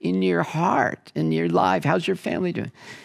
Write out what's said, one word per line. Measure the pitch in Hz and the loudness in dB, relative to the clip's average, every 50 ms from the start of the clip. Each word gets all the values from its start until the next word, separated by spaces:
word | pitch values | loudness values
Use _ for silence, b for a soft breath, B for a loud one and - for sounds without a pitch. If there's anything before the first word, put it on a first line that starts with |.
in | - 180 185 185 185 | -4 -2 0 2 2
your | 185 175 165 160 | 2 2 2 0
heart, | - - 160 170 190 - - - - - - - - - | 0 0 0 0 2 2 2 2 0 -2 -6 -12 -10 -6
in | - 156 160 160 | -2 -2 0 0
your | 160 165 170 | 0 0 2
life? | 165 - 185 - - 175 156 | 2 2 4 4 2 2 2
How's | 143 165 185 165 | 2 0 0 0
your | - 190 | -2 -4
family | 175 - 208 - - 185 175 - | -4 -4 -6 -4 -2 -2 -4 -4
doing? | - - - - B B B B B B | -4 -6 -8 -10 B B B B B B